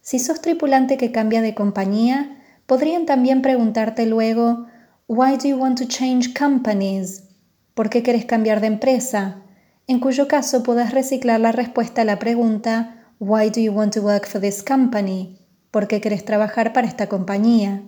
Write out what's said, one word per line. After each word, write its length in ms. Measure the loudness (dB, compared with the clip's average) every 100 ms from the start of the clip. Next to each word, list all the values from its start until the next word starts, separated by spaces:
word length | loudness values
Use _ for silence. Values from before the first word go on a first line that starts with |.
Si 180 | -4 -4
sos 220 | -2 -4
tripulante 560 | -2 -2 2 2 2 0
que 160 | 0
cambia 300 | -2 0 0
de 120 | -2
compañía, 880 | -2 -2 -2 -2 0 2 0 -4 -10 -20 _ _
podrían 400 | 0 2 0 0
también 340 | 2 4 2
preguntarte 640 | 2 2 2 0 -2 0 0
luego, 600 | 2 0 2 0 0 -6 -20 _ _ _
Why 300 | 0 2 2
do 120 | 0
you 80 | 0
want 220 | 0 -2
to 60 |
change 480 | -4 -4 0 0 0
companies? 920 | 0 0 2 0 0 0 -4 -6 -10 -20 _ _ _ _
¿Por 160 | -4 0
qué 120 | 0
querés 220 | 2 0
cambiar 360 | 0 0 2 2
de 60 | 0
empresa? 760 | 0 2 0 0 -4 -4 -8 -18 _ _ _ -2
En 140 | 0
cuyo 280 | 2 0 2
caso 340 | 2 2 -2
podés 300 | 0 0 0
reciclar 480 | 0 0 -2 0 2
la 120 | 2
respuesta 500 | 0 -2 -4 -4 -2
a 20 |
la 140 | 0 0
pregunta, 840 | -2 0 0 0 -2 -2 -4 -10 _ _
Why 320 | 0 2 2
do 100 | 2
you 120 | 0
want 200 | 2 0
to 60 | 0
work 260 | 0 0 -2
for 140 | -4
this 220 | -4 -4
company? 760 | -2 2 2 0 -2 -4 -8 -14 _ _ _
¿Por 160 | -2 0
qué 140 | -2
querés 240 | -2 -4
trabajar 480 | -2 0 0 0 0
para 140 | 0 0
esta 220 | -2 -4
compañía? 760 | -4 -2 2 4 4 2 -4